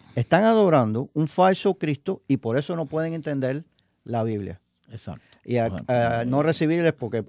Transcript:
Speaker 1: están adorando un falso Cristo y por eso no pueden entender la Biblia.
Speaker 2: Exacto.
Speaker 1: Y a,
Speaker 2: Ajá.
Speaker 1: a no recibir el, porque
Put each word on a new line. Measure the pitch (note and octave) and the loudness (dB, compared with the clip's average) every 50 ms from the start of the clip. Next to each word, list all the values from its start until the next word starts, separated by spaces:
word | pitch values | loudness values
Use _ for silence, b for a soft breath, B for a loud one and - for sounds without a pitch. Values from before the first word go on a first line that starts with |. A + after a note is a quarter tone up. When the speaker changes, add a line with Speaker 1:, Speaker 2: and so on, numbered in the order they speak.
| _ - - | _ -8 -4
Speaker 1:
están | B2 A#2 - E3 F3 G#3+ | -4 0 2 2 4 4
adorando | A3+ A3+ A3 G#3 F#3 D#3 C#3 A#2+ G#2+ G#2+ A#2 C#3 - - | 4 4 4 4 6 4 4 4 2 0 -2 -4 -4 -2
un | D3+ D#3+ D3+ | -2 -2 0
falso | - - F3+ F#3 F#3+ - - G3+ F#3 | 2 2 4 4 4 2 0 -2 -2
Cristo | - - D3+ C#3+ - - - D#3+ - _ | -2 -2 -4 -4 -4 -6 -8 -8 -6 _
y | - C#3 - | -2 -2 -2
por | - A#2 A2+ | 0 -2 -2
eso | C#3 D3+ - F3+ | -2 -2 -4 -4
no | E3 D#3+ | -6 -6
pueden | C#3 D#3 D#3 D#3+ E3 E3 | -4 -4 -4 -4 -4 -6
entender | E3 D3 D#3 C#3+ C#3 C3 B2+ C3+ D3+ E3+ _ _ _ _ _ _ _ - | -8 -6 -6 -4 -4 -2 -4 -4 -6 -10 _ _ _ _ _ _ _ -10
la | - A#2 A#2 A2 | -6 -4 -2 -2
Biblia. | A2+ A2 G#2 G2 F2+ E2+ - _ _ _ _ _ - | -2 -4 -4 -6 -8 -12 -14 _ _ _ _ _ -18
Speaker 2:
Exacto. | A2 A2 - - - - b b b b b | -18 -16 -14 -14 -14 -14 b b b b b
Speaker 1:
Y | - A#2+ A#2+ | -2 0 0
a, | A2+ | 0
Speaker 2:
Ajá. | A2+ F#2+ - - - B2 A#2+ A#2 A#2 A#2 A#2 | 0 -2 -4 -4 0 0 2 2 2 0 -2
Speaker 1:
a | A#2 | -2
no | B2 C3 C#3+ | 0 0 2
recibir | D3+ D#3+ D#3 - E3 D3+ E3 E3+ | 2 2 0 0 0 0 0 2
el, | E3+ D#3+ D3 | 2 0 0
porque | - B2+ A2 A#2+ A2+ G2+ | -2 -4 -6 -4 -6 -6